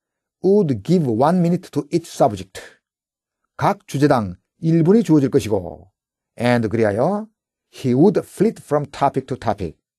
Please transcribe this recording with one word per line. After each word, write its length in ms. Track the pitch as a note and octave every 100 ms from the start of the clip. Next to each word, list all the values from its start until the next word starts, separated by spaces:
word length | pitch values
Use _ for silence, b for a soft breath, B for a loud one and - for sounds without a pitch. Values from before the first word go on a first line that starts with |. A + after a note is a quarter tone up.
| _ _ _ _
would 380 | F3+ G3+ E3 A2+
give 240 | G2+ F3+ C#3
one 280 | A2 C#3+ F#3
minute 320 | E3+ F3 -
to 140 | C#3+ -
each 160 | F3 -
subject. 540 | - C#3+ G2 F#2 - - _ _ _ _ _ _ _ _ -
각 300 | D#3 G3+ _
주제당 500 | C#3 C#3+ C3 G2 F2 _ _
일 260 | E3 E3
분이 180 | D#3 A3
주어질 280 | F#3+ D#3 C3
것이고, 600 | C#3 G#2+ G2+ E2+ D#2+ F#2 _ _ _ _ -
and 300 | A#2+ A#2+ A2
그리하여 580 | A2+ G#2+ G2+ D3+ G#3 G#3+ _ _ _ _
he 200 | - C3
would 260 | B2 F#3+ -
flit 420 | - - G#3+ -
from 220 | - D3 C#3+
topic 360 | - C#3 C#3 -
to 100 | B2
topic. 400 | A#2 G2+ E2+ - _